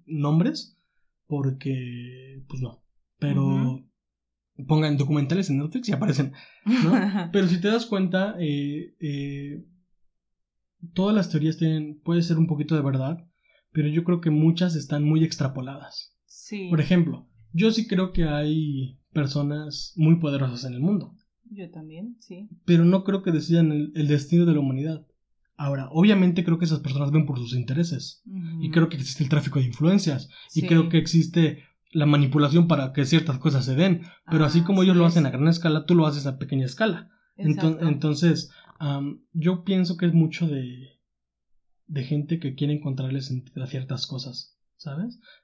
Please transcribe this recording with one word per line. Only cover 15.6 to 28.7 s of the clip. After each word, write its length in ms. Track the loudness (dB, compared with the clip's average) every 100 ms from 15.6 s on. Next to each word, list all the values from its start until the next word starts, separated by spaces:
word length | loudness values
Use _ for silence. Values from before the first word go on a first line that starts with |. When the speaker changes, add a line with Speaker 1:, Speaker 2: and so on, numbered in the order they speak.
| -10 -12 -16 -16 -18 _ _
Speaker 2:
Sí. 420 | -20 -14 -10 -2
Speaker 1:
Por 100 | 0
ejemplo, 480 | 2 2 2 -2 -14 _ _
yo 180 | 0 2
sí 160 | 2 0
creo 260 | -2 0
que 120 | 0 0
hay 720 | 0 -2 -2 -2 -4 -8 -10 _
personas 800 | -4 -2 -2 -4 -4 -8 -12 -10 0
muy 200 | 4 4
poderosas 440 | 2 -2 -2 -6 -10
en 80 |
el 60 | -4
mundo. 360 | -2 -2 -4 -16 _ _ _
Speaker 2:
Yo 180 | -16 -16
también, 460 | -16 -18 -16 -16 -16
sí. 300 | -18 -18 -18 -8 2
Speaker 1:
Pero 200 | 4 6
no 180 | 4
creo 200 | 2 -2
que 80 | 0
decidan 400 | -2 2 4 4
el, 200 | 2 -2 -2
el 120 | 0
destino 380 | 0 2 4 4
de 80 |
la 60 | 2
humanidad. 460 | 0 -2 -4 -8 -12 _ _ _ _ -8
Ahora, 320 | -6 -4 -2
obviamente 520 | 4 6 6 4 2
creo 160 | 2 0
que 60 | 0
esas 160 | -2
personas 300 | -2 -2 0
ven 140 | 2 2
por 120 | -2
sus 140 | -4 -4
intereses. 680 | -2 -2 -2 -4 -10 -16 -16
Speaker 2:
Ujú. 380 | -12 -10 -6
Speaker 1:
Y 60 | -2